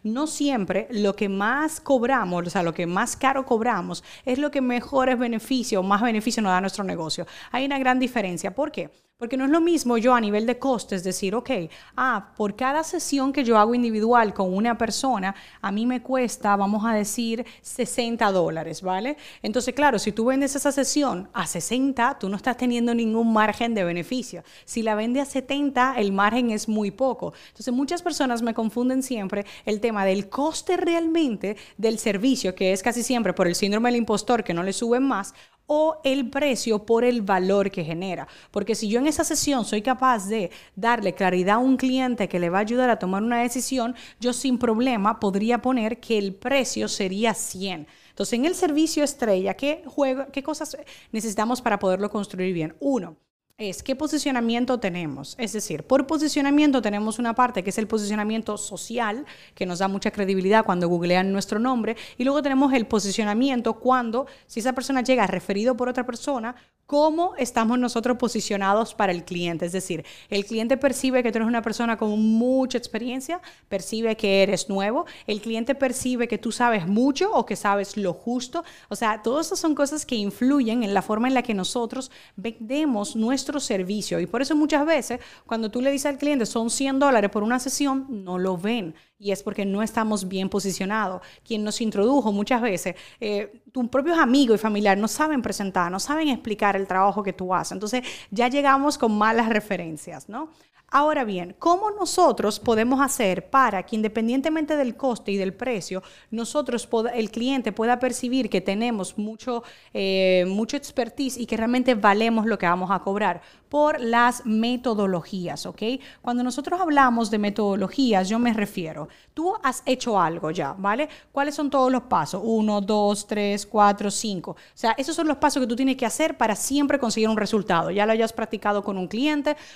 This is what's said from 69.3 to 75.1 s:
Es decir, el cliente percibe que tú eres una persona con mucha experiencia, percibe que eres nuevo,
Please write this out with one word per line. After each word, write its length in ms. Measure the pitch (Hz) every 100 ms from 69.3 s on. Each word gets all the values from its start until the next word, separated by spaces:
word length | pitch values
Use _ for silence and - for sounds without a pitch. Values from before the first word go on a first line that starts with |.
| 175 175 165 175
Es 60 |
decir, 320 | 190 - 165 - - -
el 140 | 202
cliente 320 | 202 226 226 269
percibe 480 | 277 - 262 254
que 80 | 240
tú 60 | 220
eres 100 | 226
una 140 | 233
persona 360 | 220 208 233 220
con 220 | 214 214
mucha 580 | 220 220 247 262 262 254
experiencia, 640 | - 220 240 254 262 349 - - -
percibe 480 | 196 - 220 226 220
que 260 | 202 196
eres 240 | 190 180 -
nuevo, 380 | 196 202 269 -